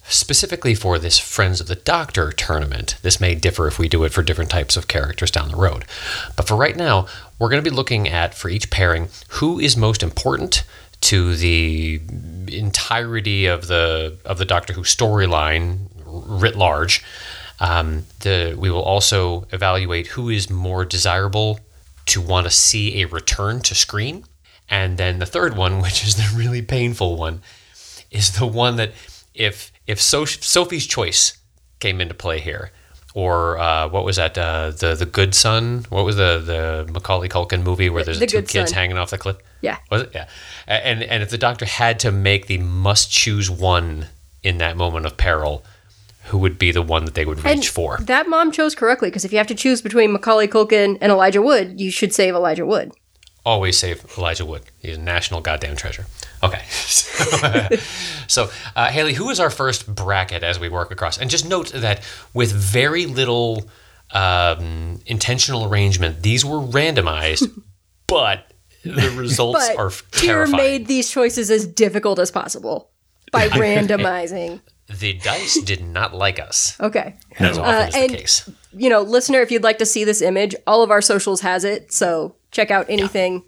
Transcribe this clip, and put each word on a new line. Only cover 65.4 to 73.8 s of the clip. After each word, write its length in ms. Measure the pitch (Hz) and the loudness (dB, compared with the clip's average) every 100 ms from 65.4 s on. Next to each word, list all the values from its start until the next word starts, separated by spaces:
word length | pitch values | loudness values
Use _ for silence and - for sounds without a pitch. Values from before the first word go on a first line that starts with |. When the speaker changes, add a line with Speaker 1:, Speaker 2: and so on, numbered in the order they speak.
| - 123 | 0 -2
Speaker 1:
arrangement, 580 | 107 104 98 92 85 80 | 0 2 4 2 0 0
these 220 | 101 123 | 0 2
were 140 | 139 151 | 0 -2
randomized, 920 | 127 139 160 139 85 78 78 78 247 - - - | 0 0 2 2 0 0 0 0 -2 -4 -20 -20
<laughs> 240 | _ _ - | _ _ -2
but 460 | 165 110 95 - _ _ _ | 0 0 -2 -8 _ _ _
the 260 | 170 135 131 123 | -6 0 0 0
results 500 | 120 - 120 123 - | -2 0 2 2 0
Speaker 2:
But 100 | - | 0
Speaker 1:
are 100 | 98 | -2
Speaker 2:
Kier 220 | - - - 349 | -4 -6 0 2
Speaker 1:
terrifying. 300 | 320 302 277 | 2 2 4
Speaker 2:
made 300 | 269 277 214 | 2 2 0
these 240 | 262 247 | 0 0
choices 400 | 269 240 240 208 | 2 0 0 2
as 160 | 220 196 | 0 0
difficult 520 | - 208 208 208 185 | 2 2 2 0 0
as 120 | 175 | 0
possible 600 | - - - 110 - - _ _ _ - | -2 -6 -8 -6 -8 -10 _ _ _ -2
by 160 | 233 214 | 0 2
Speaker 1:
<laughs> 20 | |
Speaker 2:
randomizing. 1080 | 214 214 208 | 2 4 2